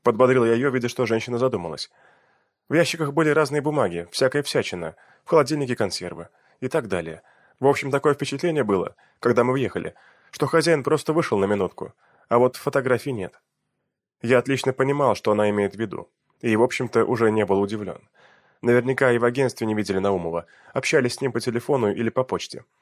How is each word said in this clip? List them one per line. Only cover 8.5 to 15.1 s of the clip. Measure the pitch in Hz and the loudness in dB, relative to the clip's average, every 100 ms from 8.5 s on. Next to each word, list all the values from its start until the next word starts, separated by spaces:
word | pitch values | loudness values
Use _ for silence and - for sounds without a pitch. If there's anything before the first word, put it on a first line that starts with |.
| 156 | 0
было, | 110 98 92 - _ _ | 2 0 0 -8 _ _
когда | 120 117 | 2 4
мы | 120 | 2
въехали, | 135 113 - 80 - _ _ _ | 2 -2 -6 -10 -12 _ _ _
что | - 143 | -6 0
хозяин | 165 156 156 | 2 2 2
просто | 135 151 - | 2 -2 0
вышел | 160 - 104 | -2 0 0
на | 98 | 2
минутку, | 101 92 - - - _ _ - | 0 -2 -6 -16 -16 _ _ 0
а | 120 | 2
вот | 123 - | 2 0
фотографий | - 139 127 120 - | -4 -2 0 -2 -2
нет». | 120 90 - _ _ _ _ _ _ _ _ | -8 -8 -12 _ _ _ _ _ _ _ _
Я | 117 127 | 2 2
отлично | 123 131 - | 2 -2 -2
понимал, | 127 135 143 135 | 0 0 2 2